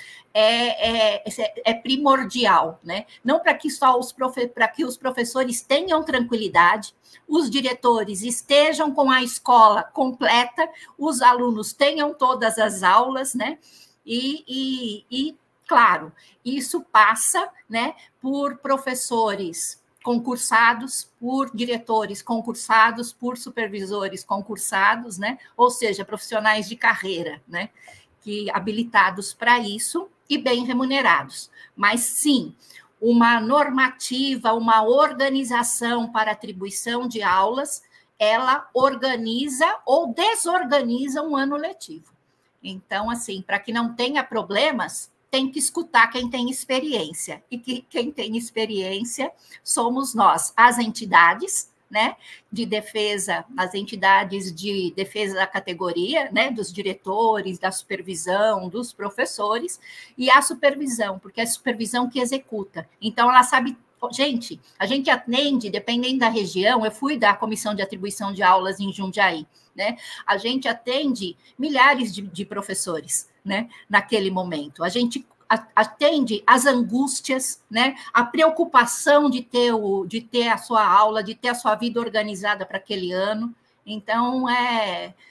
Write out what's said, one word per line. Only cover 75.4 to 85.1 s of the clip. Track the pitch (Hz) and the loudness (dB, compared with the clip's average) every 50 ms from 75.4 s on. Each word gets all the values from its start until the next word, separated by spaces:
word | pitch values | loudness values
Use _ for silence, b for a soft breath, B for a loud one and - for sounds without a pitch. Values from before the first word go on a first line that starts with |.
| _ - | _ -2
a-, | 226 226 - - _ | -2 -2 -2 -2 _
atende | 208 220 - - - 294 302 330 302 262 - 214 208 - - | 0 0 0 0 2 2 2 4 2 0 0 -2 0 4 6
as | 247 262 262 | 6 6 6
angústias, | 285 269 247 233 185 214 254 269 269 262 - - - - - - - - - _ - | 4 4 2 2 0 0 0 0 -2 -2 -4 -4 -4 -4 -2 -2 -4 -6 -8 _ -4
né, | 214 226 247 269 269 B B B - | 0 0 2 2 0 B B B 2
a | 214 - | 2 2
preocupação | - - - 320 320 320 320 339 - - 262 233 233 - - - 277 294 294 294 285 | 2 2 2 4 4 4 2 0 2 4 4 4 4 2 -2 2 4 4 4 4 4
de | 247 254 | 0 -2
ter | 240 - - 240 240 240 233 | -4 -4 0 0 2 2 2
o, | 220 208 196 196 196 190 | 0 0 -2 -2 -2 -4
de | 190 - 226 | -4 -6 -8
ter | 233 - - 240 233 233 | -8 -4 -2 -2 0 0
a | 220 - | 0 -2
sua | - - 240 220 214 190 | -2 0 2 2 4 6
aula, | 180 202 214 214 214 220 208 | 6 6 6 4 2 0 -4
de | 190 220 | -6 -8
ter | - - 247 | -6 -4 -4
a | 240 | -4
sua | 240 - 247 214 | -2 0 0 0
vida | 214 233 240 233 233 | 0 -2 -2 -2 -4
organizada | 233 226 - 220 214 214 208 180 202 208 208 196 190 | -4 -2 -2 -2 -2 -2 -4 -6 -4 -4 -4 -4 -6
para | - - 196 | -8 -10 -10
aquele | 196 - 208 190 180 180 | -8 -8 -6 -6 -4 -4
ano. | 180 185 190 208 220 220 226 233 233 - _ _ _ _ _ | -2 -2 -2 -2 -2 -4 -6 -8 -10 -12 _ _ _ _ _
Então, | - 214 214 202 - 214 233 240 247 254 262 254 247 | -14 -14 -10 -6 -4 -2 0 0 0 0 -2 -2 0
é, | 240 247 240 240 233 226 214 196 180 175 175 180 | 0 0 0 0 0 0 -2 -2 -4 -6 -8 -12